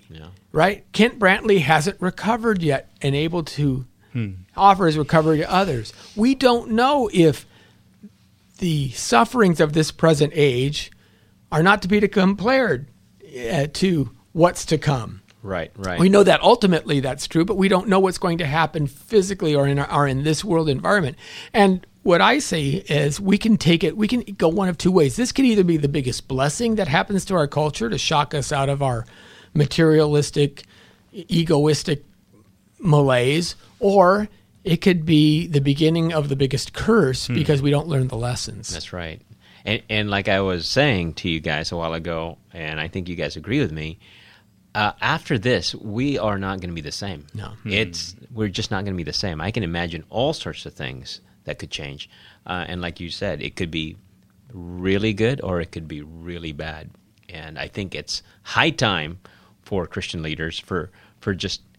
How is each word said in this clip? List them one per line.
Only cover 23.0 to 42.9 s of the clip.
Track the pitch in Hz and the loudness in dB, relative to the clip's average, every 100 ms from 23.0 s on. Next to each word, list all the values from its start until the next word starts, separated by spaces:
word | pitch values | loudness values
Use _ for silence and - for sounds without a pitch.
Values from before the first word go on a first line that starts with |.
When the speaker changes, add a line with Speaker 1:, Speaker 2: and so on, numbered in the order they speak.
| 147 147 | 0 -2
Speaker 2:
we | 196 202 | 0 2
can | 226 208 | 2 2
take | 170 170 | 4 2
it, | 160 214 | 2 0
we | 208 | 0
can | 247 208 196 | 0 -4 0
go | 170 | 0
one | 180 185 | 2 0
of | 175 | 0
two | 180 | 2
ways. | 185 139 123 | 4 4 2
This | 254 | -2
could | - 262 | 2 4
either | 214 | 4
be | 175 160 | 4 2
the | 143 | 0
biggest | 147 127 - - | -2 -4 -6 -6
blessing | 131 147 - 233 214 | -2 -2 0 -2 0
that | 175 | 0
happens | 165 196 196 - | 0 0 -4 -2
to | 185 | 0
our | 143 | 0
culture | - 151 147 226 | 0 -2 -2 -4
to | 165 | -4
shock | - 151 147 | 0 0 0
us | 151 - | -4 -2
out | 147 139 | -2 -2
of | 139 | 0
our | 139 120 - - - - - | -2 -2 -8 -18 -20 -20 -4
materialistic, | 156 143 - 160 156 151 147 143 151 143 143 - _ _ _ _ | 0 0 4 4 6 4 2 0 0 0 -2 -20 _ _ _ _
e-, | 220 - | -18 -2
egoistic | 170 165 147 151 147 - 143 - _ _ _ _ _ _ _ | -2 2 2 4 2 -2 -4 -6 _ _ _ _ _ _ _
malaise, | 214 147 139 123 123 156 170 - - _ | 2 4 6 4 2 0 -4 -10 -20 _
or | 202 202 180 196 208 - _ _ - | 2 6 6 4 -2 -10 _ _ -2
it | 175 | 2
could | 196 180 156 | 2 2 4
be | 151 151 151 170 | 4 6 2 0
the | 147 | 0
beginning | 139 139 160 165 165 | 0 2 2 2 0
of | 160 143 | 0 -2
the | 135 | -2
biggest | 135 135 - | -2 -2 -6
curse | - - 226 143 127 - | -6 2 4 4 0 -2
Speaker 1:
Hmm. | 123 | -2
Speaker 2:
because | 156 143 | 2 2
we | 143 | 2
don't | 143 160 | 0 0
learn | 139 127 | -2 -2
the | 117 | -4
lessons. | 120 117 - 107 - | -4 -4 -8 -10 -10
Speaker 1:
That's | 80 - | -10 -10
right. | 90 82 80 _ - _ _ | -10 -10 -12 _ -20 _ _
And, | - 107 - | -4 -4 -2
and | 107 104 | -2 0
like | 98 98 | -2 0
I | 98 | 0
was | 98 90 80 | 0 -2 -2
saying | 131 147 98 82 76 | 2 2 2 -2 -4
to | 90 | -4
you | 80 | -4
guys | 80 76 82 | -2 -4 -4
a | 85 | -6
while | 82 | -4
ago, | 82 82 82 82 - _ | -6 -6 -6 -8 -12 _
and | 85 78 78 | -12 -10 -8
I | |
think | 78 | -8